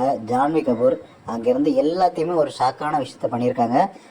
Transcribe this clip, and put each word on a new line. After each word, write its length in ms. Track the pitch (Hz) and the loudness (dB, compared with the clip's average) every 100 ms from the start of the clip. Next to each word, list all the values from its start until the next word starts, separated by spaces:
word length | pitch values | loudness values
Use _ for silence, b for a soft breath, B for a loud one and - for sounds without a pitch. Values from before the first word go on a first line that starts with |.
| 185 - | 0 -2
ஜான்வி 360 | 220 254 147 160 | -2 0 0 0
கபூர் 340 | 131 117 127 160 B B | 0 2 2 0 B B
அங்கிருந்து 460 | - 117 113 127 - | -10 -4 0 2 2
எல்லாத்தையுமே 640 | 262 156 180 180 170 160 | 2 2 2 2 2 -2
ஒரு 160 | 175 135 - | 0 0 0
ஷாக்கான 400 | 127 - 151 - | -2 -2 -4 -2
விஷயத்த 260 | - - 123 | -4 -6 -6
பண்ணியிருக்காங்க. 580 | 120 123 123 113 127 196 B B | -2 -2 0 2 2 0 B B